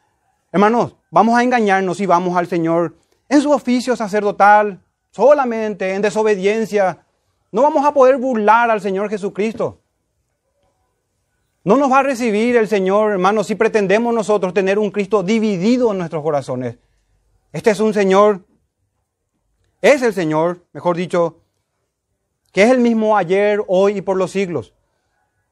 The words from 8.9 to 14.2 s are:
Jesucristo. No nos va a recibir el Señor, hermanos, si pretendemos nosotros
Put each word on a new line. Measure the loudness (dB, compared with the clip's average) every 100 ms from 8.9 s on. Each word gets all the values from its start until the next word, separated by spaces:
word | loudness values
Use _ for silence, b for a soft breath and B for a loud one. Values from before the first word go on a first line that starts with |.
| -4 -6
Jesucristo. | -6 -8 -6 -6 -4 -8 -10 _ _ _ _ _ _ _ _ _ _ _ _ _ _ _ _ _ _ 0
No | 2
nos | 2
va | 2
a |
recibir | 0 -2 -2 -2 0 0
el | 0
Señor, | -2 0 0 0
hermanos, | 0 0 0 -2
si | -2
pretendemos | -2 0 0 0 0
nosotros | -2